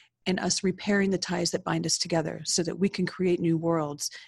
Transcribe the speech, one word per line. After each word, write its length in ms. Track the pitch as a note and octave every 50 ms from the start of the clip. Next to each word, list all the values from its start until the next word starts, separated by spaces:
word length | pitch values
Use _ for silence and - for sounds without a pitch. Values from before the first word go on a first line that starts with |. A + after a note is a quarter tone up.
| - _ _ _ -
and 120 | F#3 F#3 -
us 240 | - F3+ - - -
repairing 460 | F#3 F3+ F#3 - G#3 G3+ G3+ G3 G3
the 80 | F#3+
ties 320 | F3 - - F3 F3 F3 E3
that 140 | - F#3 -
bind 200 | - E3 E3 E3+
us 140 | E3 -
together 440 | - - E3+ E3+ E3 D3+ - - - D3+
so 160 | - - -
that 160 | F3 - -
we 100 | E3+ F#3+
can 200 | G3 - - F3+
create 320 | F3 - - F#3 F3+ F3 F3+
new 180 | F3 E3 E3
worlds 540 | D#3+ E3 E3 E3 D#3+ D3+ D3 D3 D3+ - - - - -